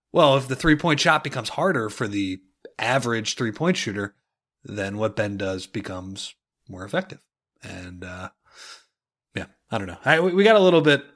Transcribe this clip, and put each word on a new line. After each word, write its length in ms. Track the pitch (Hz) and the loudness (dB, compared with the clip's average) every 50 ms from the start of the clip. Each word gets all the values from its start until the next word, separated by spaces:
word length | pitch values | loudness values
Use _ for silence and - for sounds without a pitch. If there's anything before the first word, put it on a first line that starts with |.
| _ _ | _ _
Well, 280 | - 175 165 143 135 139 | 2 4 6 6 6 4
if 100 | 127 123 | 2 -2
the 80 | 131 | -4
three-point 420 | - - 160 151 151 - 175 151 143 | 0 4 4 4 4 4 2 0 2
shot 240 | - 175 160 151 - | 4 4 2 2 2
becomes 280 | 143 - 131 113 - | -4 -8 -8 -8 -8
harder 400 | - - 160 196 180 127 110 107 | -4 -2 -2 0 0 0 -2 -4
for 180 | - - 123 107 | -4 -6 -6 -4
the 320 | 101 101 101 92 92 95 _ _ _ _ - - _ - | -2 -2 -2 -2 -4 -8 _ _ _ _ -20 -18 _ -6
average 580 | 110 113 127 135 120 120 117 113 107 - - | -2 0 0 0 0 0 -2 -2 -2 -4 -4
three-point 400 | - 127 113 107 - 151 175 180 | -4 -4 -4 -4 -2 0 0 0
shooter, 380 | - - 120 98 104 101 95 - _ _ _ _ _ _ _ _ _ - | 0 -2 -6 -4 -6 -6 -8 -8 _ _ _ _ _ _ _ _ _ -16
then 320 | - 104 104 98 98 101 | -12 -8 -6 -6 -6 -4
what 200 | 104 110 110 104 | -2 -2 -2 -2
Ben 200 | - 107 101 101 | -2 -4 -4 -4
does 300 | 95 101 95 95 95 92 | -4 -4 -4 -4 -6 -8
becomes 680 | - - 107 98 - 95 92 92 95 98 98 - - - _ _ _ _ _ _ | -8 -10 -10 -10 -8 -10 -12 -12 -12 -12 -12 -12 -14 -16 _ _ _ _ _ _
more 180 | - 95 90 92 | -18 -16 -14 -10
effective. 340 | 98 - 175 190 - - - _ _ _ _ _ _ _ _ - | -6 -4 -4 -4 -6 -10 -20 _ _ _ _ _ _ _ _ -20
And, 420 | 101 95 92 90 87 90 90 90 | -16 -16 -14 -14 -14 -14 -14 -14
uh, 260 | 90 90 92 90 90 _ _ _ _ _ - - - - - _ _ _ _ _ _ _ _ _ _ - | -14 -12 -12 -14 -16 _ _ _ _ _ -20 -20 -20 -20 -20 _ _ _ _ _ _ _ _ _ _ -10
yeah, 120 | 101 92 - _ _ _ - | -10 -10 -10 _ _ _ -6
I 60 | - | -6
don't 100 | 110 98 | -6 -6
know. 120 | 92 85 - - | -6 -10 -6 0
I, 160 | - 156 160 | 2 2 2
we, 120 | 170 185 175 | 2 2 2
we 120 | 185 202 | 4 6
got 120 | 214 226 | 6 6
a 40 | 208 | 6
little 200 | 190 185 170 165 | 6 6 6 6
bit 240 | 151 151 143 139 - - _ | 6 4 4 2 2 -4 _